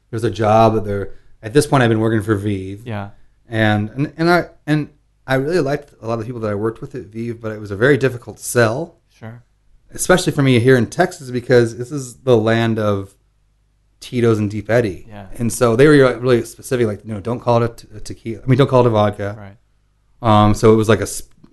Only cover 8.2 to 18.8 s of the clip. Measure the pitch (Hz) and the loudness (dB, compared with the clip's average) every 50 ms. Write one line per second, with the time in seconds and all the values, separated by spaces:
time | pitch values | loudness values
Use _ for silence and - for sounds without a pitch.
8.2 | - - 101 - - - - 120 120 123 113 139 170 175 _ _ _ _ _ _ | -12 -16 -18 -16 -14 -4 0 2 2 2 0 -4 -8 -10 _ _ _ _ _ _
9.2 | - 110 117 120 _ _ _ _ _ _ _ _ _ _ - - - - 185 180 | -20 -20 -20 -20 _ _ _ _ _ _ _ _ _ _ -10 -10 0 2 2 2
10.2 | - - - - 139 135 127 117 110 131 131 123 113 - - - 175 180 - - | 2 -2 0 0 2 4 4 4 6 6 4 4 2 -2 0 -2 -2 -2 -2 -10
11.2 | 143 127 123 123 120 - 131 120 117 113 113 - 123 123 151 143 127 123 117 - | -14 -8 -8 -8 -2 2 4 4 4 2 -2 -10 -12 -10 -10 -10 -12 -12 -18 -8
12.2 | _ 131 123 110 110 110 113 117 117 113 113 110 107 104 101 98 98 95 _ _ | _ 2 2 2 4 2 0 0 0 0 -2 -2 0 -2 -2 -2 -6 -10 _ _
13.2 | _ _ _ _ _ _ _ _ _ _ _ _ _ _ _ _ - - - 120 | _ _ _ _ _ _ _ _ _ _ _ _ _ _ _ _ -18 -8 -4 0
14.2 | 117 117 113 104 107 101 104 107 98 - 110 123 120 101 87 - - - 104 104 | 2 2 2 0 -2 -4 -6 -8 -4 0 0 0 0 0 -6 -10 -16 -20 -20 -20
15.2 | 101 95 - - 120 113 - - 127 120 113 113 139 156 151 143 135 127 120 113 | -18 -16 -10 -6 -6 -6 -2 0 0 2 4 4 6 6 6 6 6 4 2 -2
16.2 | 120 131 123 117 113 - - - - - 135 123 120 107 104 104 - 107 110 101 | 0 0 0 0 0 -4 -12 -18 -8 -6 -2 -2 -2 -2 -2 -6 -10 -12 -12 -10
17.2 | 90 113 120 123 - 123 120 117 117 117 117 - - - 107 107 - - - - | -8 -8 -8 -6 -2 0 2 2 2 -2 -4 -10 -20 -20 -18 -16 -14 -14 -14 -12
18.2 | _ 113 110 98 - 123 131 135 143 - 135 127 | _ -12 -12 -8 0 0 2 2 2 4 4 4